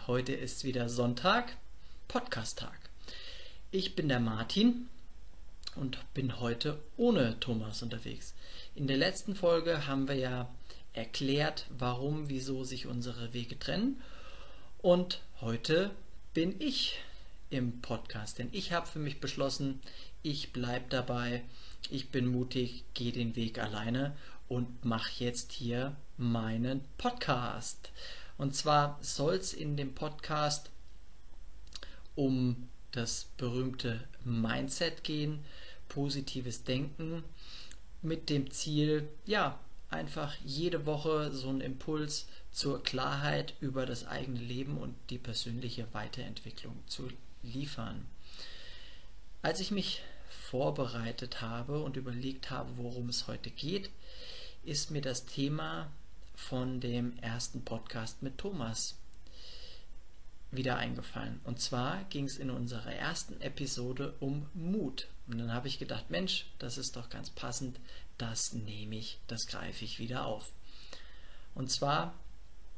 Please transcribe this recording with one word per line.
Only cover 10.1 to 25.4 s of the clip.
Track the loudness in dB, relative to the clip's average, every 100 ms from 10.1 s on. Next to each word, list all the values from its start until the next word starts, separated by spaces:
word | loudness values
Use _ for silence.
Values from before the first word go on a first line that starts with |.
ja | 2 2 0 -2 -4 -6 -6 -4
erklärt, | -4 -2 0 4 4 4 0 -4 0
warum, | 0 2 2 0 0
wieso | 0 0 -2
sich | -2 -4 -2
unsere | -2 -2 -2 -2
Wege | -2 -4 -2
trennen. | 0 2 2 2 -4 -6 -6 -6 -6 -6 -6 4
Und | 8 10 8 0 -4 -2
heute | 0 2 6 6 6 0 -6 -6 0 2
bin | 2 2
ich | 0 2 0 0 -4 -6 -6 -6 -2
im | 2 2 0
Podcast, | -2 -2 -2 -4 -2 -2
denn | -2
ich | -2 0
habe | 0 0
für | -2
mich | -2 0
beschlossen, | -2 2 2 2 0 0 -4 -4 -6 -2
ich | -2 -2 -2
bleib | -2 0 0 2
dabei, | 0 2 2 2 0 -2 -4 -4 -4 -2
ich | -2 0
bin | 2 4
mutig, | 4 2 2 0 -2 -4
geh | 0 0
den | 2 2 2
Weg | 0 0
alleine | 0 0 2 2 2 -2 -4 -6 -2
und | 0 0 0 2
mach | 2 2
jetzt | 0 0 0